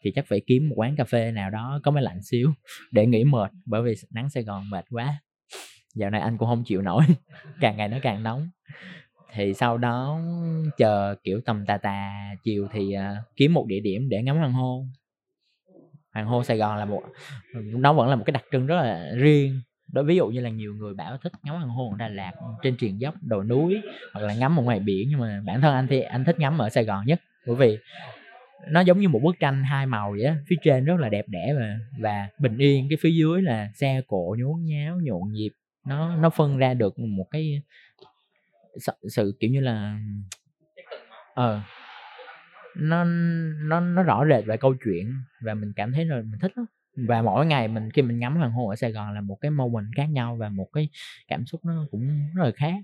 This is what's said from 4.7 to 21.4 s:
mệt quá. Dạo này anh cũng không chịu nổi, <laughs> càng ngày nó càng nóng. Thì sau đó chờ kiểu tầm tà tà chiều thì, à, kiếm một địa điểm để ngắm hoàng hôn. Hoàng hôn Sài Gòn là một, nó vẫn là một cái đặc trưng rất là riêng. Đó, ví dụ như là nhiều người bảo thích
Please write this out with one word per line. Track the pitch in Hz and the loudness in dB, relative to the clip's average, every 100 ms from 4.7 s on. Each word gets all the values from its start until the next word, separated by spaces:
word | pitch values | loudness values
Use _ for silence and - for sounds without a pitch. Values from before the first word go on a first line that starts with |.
mệt | 98 - | -10 -8
quá. | 117 123 147 _ _ _ - - - _ - | -6 -4 -6 _ _ _ -20 -20 -20 _ -6
Dạo | 101 | -2
này | 104 | -2
anh | 87 113 | -2 -2
cũng | 113 | 0
không | 120 | -2
chịu | 120 92 | 0 -2
nổi, | 98 92 156 156 _ | 0 4 6 4 _
<laughs> | - - - | -20 -20 0
càng | 123 104 | 0 0
ngày | 104 | -4
nó | 120 | -2
càng | 135 104 | -2 -2
nóng. | 110 120 165 - _ - 185 180 - _ _ | -4 -4 -6 -10 _ -20 -20 -20 -20 _ _
Thì | 110 101 | -4 -2
sau | 98 120 117 | 2 2 2
đó | 120 120 131 156 165 170 165 160 156 - | 0 0 -2 -4 -4 -4 -2 -2 -2 4
chờ | 110 104 101 101 | 6 6 2 -2
kiểu | - 98 123 | -2 -4 -2
tầm | 107 101 | -2 0
tà | 101 | -2
tà | 104 98 98 101 101 98 | -2 -4 -6 -8 -10 -8
chiều | - 104 98 | -4 -2 -2
thì, | 107 98 | -2 -4
à, | 98 98 101 113 - | -2 -4 -6 -10 2
kiếm | 156 | 4
một | 165 117 | 4 2
địa | 98 | -2
điểm | 107 95 135 | -2 -2 -2
để | 101 | -2
ngắm | 123 147 | 0 0
hoàng | 151 | 0
hôn. | 127 127 127 131 131 _ _ _ _ _ _ _ - - - _ | 0 -2 -4 -8 -14 _ _ _ _ _ _ _ -20 -20 -20 _
Hoàng | 110 107 | -8 -2
hôn | 120 | -2
Sài | 120 113 | 0 2
Gòn | 107 107 | 2 0
là | 104 | -4
một, | 101 - - - 135 - | -6 -8 -20 -18 -18 -14
nó | 120 107 117 135 | -12 -8 2 4
vẫn | 156 120 | 6 4
là | 135 | 2
một | 101 | 0
cái | |
đặc | 135 - | -4 -2
trưng | 135 127 | -2 0
rất | 175 | 0
là | 131 90 82 113 | 0 -2 -4 4
riêng. | 143 147 139 135 120 _ _ | 6 6 4 -2 -8 _ _
Đó, | 127 | 0
ví | 143 180 | 4 4
dụ | 123 | 2
như | 120 | 0
là | 123 | -4
nhiều | 110 107 104 | -6 -8 -8
người | 104 | -10
bảo | 98 85 131 | -10 -10 -8
thích | - - | -10 -12